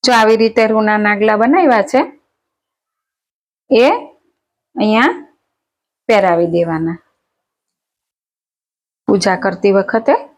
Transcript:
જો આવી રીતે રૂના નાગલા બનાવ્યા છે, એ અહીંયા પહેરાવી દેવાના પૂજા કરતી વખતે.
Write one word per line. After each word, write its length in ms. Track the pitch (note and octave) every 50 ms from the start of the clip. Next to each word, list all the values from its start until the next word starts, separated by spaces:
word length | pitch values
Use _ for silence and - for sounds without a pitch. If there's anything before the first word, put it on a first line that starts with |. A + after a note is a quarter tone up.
| -
જો 80 | - B3
આવી 240 | A3+ A3 A3 A3+
રીતે 300 | A3 A3+ A3+ A3+ - A3+
રૂના 320 | A3 A3 A3 G#3+ G#3+ G#3+ G#3
નાગલા 380 | G#3 G#3 G#3 G3+ G#3 A3 G#3+
બનાવ્યા 460 | G#3 A3+ A#3+ D4 F#4 F4+ D4 A#3+ G#3+ G3
છે, 180 | - - - E4+ - - _ _ _ _ _ _ _ _ _ _ _ _ _ _ _ _ _ _ _ _ _ _ _ _ _ _ _ _ _ _ _
એ 160 | C4+ A3+ A#3+ C#4+ G4 A#4+ - - _ _ _ _ _ _ _ _ _ _ _ _ _
અહીંયા 500 | - G#3+ G#3+ G#3+ A3 B3+ D#4 A#4+ - - _ _ _ _ _ _ _ _ _ _ _ _ _ _ _ _ -
પહેરાવી 380 | A#3 G#3 F#3+ F#3 E3+ E3+ F3
દેવાના 520 | E3+ E3 E3+ E3+ E3 E3 D#3+ D#3+ E3 E3+ E3 _ _ _ _ _ _ _ _ _ _ _ _ _ _ _ _ _ _ _ _ _ _ _ _ _ _ _ _ _ _ _ _ _ _ _ _ _ _ _ _ _ -
પૂજા 280 | G#3 G3 - G3 F#3
કરતી 360 | F3+ - G3 F3+ F3+ - G3+ G3
વખતે. 420 | G3 C#4+ - - A3+ A3+ - D4+ A#4 - - _